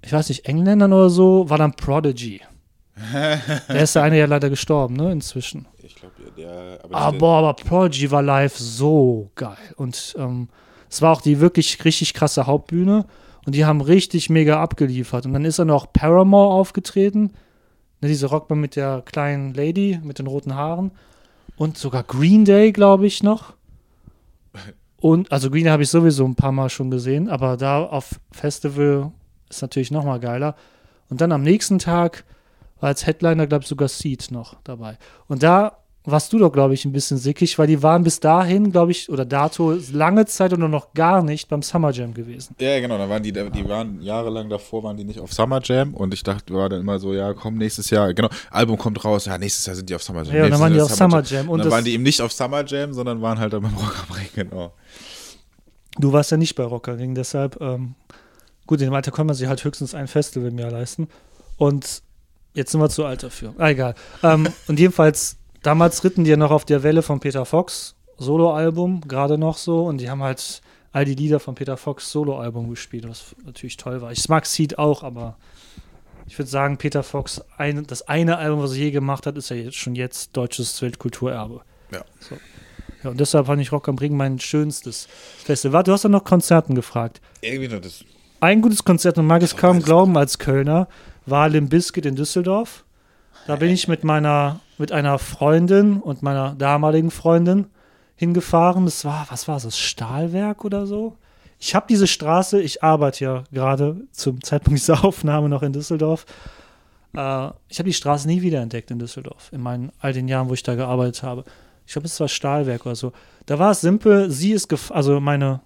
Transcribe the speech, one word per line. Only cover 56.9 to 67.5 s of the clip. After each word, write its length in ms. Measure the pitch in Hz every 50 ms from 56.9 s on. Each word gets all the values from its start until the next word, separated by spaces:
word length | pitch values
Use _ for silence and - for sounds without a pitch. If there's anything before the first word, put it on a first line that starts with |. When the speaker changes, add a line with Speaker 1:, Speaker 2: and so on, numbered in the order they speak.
| 123
Speaker 1:
Ring, 180 | 117 127 127 131
deshalb, 440 | 127 127 - - 143 139 135 127 -
ähm, 340 | 160 135 127 127 127 123 127 _ _ _ - - _ _ _ _ _ _ _ _ _
gut, 120 | - 160 147
in 60 | 135 131
dem 40 | 135
Alter 180 | 135 135 -
kann 140 | - - 156
man 100 | 156 147
sich 120 | 131 127
halt 160 | 127 135 131 -
höchstens 320 | 143 - - 139 131 -
ein 120 | 151 139
Festival 420 | 131 - 151 143 - - 127 123 123
im 100 | 120 120
Jahr 120 | 117 117
leisten. 360 | 120 117 123 - - - 160 - _ _ _ _ _ _ - - -
Und 460 | - 147 143 143 143 131 - - - _ _ _ _ _ _ _ _ _ _ _
jetzt 180 | - 131 -
sind 80 | - 156
wir 80 | 151 147
zu 160 | - - 156
alt 180 | 143 131 - -
dafür. 320 | 127 - - 131 110 -
Ah, 120 | - 170 156
egal. 260 | 147 131 131 123 117 - - - - -
Ähm, 260 | - 170 160 156 156 160 160
<laughs> 100 | - -
und 100 | - 151 147
jedenfalls, 580 | 170 185 180 - 160 156 151 - - - - - - - - - -
damals 400 | 147 151 160 170 170 170 - -
ritten 220 | 185 185 185 170
die 60 | 156
ja 60 | 151
noch 140 | 151 151 147
auf 140 | 156 151 -
der 180 | - 147 143 135
Welle 180 | 151 156 165
von 180 | 156 - 147 135
Peter 240 | - 143 131 135 127
Fox, 500 | -